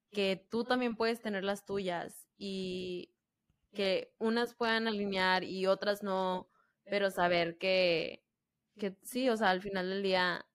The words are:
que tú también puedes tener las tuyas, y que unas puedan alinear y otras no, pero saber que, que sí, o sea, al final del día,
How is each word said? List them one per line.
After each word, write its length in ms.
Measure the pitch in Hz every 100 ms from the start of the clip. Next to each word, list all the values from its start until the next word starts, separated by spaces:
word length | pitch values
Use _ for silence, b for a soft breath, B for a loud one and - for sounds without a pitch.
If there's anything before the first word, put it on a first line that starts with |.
| _
que 360 | - 190 185 -
tú 140 | 226
también 320 | 233 254 240 220
puedes 240 | 226 226
tener 240 | 220 202
las 200 | 196 202 -
tuyas, 600 | 196 185 170 - - - _
y 760 | 202 190 185 185 185 180 - _ _ _ _ _ _
que 400 | - 196 185 - _
unas 360 | 226 233 240
puedan 320 | - 233 226 226
alinear 560 | 208 202 190 185 185
y 220 | - 185 185
otras 360 | 196 208 202
no, 460 | 208 190 185 185 - _ _ _
pero 260 | - 202 196
saber 480 | 190 175 175 170 170
que, 640 | 190 185 180 165 - - _ _ _ _ _ -
que 180 | 202 190
sí, 260 | - 254 254
o 60 | 220
sea, 140 | 208
al 100 | 185
final 260 | 202 196 185
del 120 | 196
día, 440 | 196 185 180 170 -